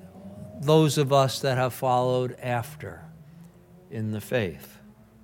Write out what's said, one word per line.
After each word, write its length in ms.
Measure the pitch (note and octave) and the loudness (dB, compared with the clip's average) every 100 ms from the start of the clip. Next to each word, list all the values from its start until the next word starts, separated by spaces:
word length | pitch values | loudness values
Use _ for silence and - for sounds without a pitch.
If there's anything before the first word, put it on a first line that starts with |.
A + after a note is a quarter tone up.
| - - - - - - | -20 -20 -18 -16 -14 -4
those 380 | C#3+ D#3 D#3 D#3 | 4 6 6 4
of 160 | C3+ | 4
us 260 | C#3 C3+ - | 4 4 0
that 180 | C#3 B2+ | -2 0
have 160 | B2+ - | -2 -2
followed 600 | C3 B2 B2+ B2+ B2+ - | 0 2 2 0 -2 -4
after 600 | B2+ A#2+ A2+ - G2 E2+ - - - - - - - - - | -4 -4 -6 -12 -14 -14 -18 -20 -20 -20 -20 -20 -20 -20 -12
in 200 | A2+ G#2+ | -6 -4
the 100 | G#2+ | -4
faith. 560 | - B2+ F#2+ D2 - - - - - - | -2 -2 -2 -6 -16 -20 -20 -20 -20 -20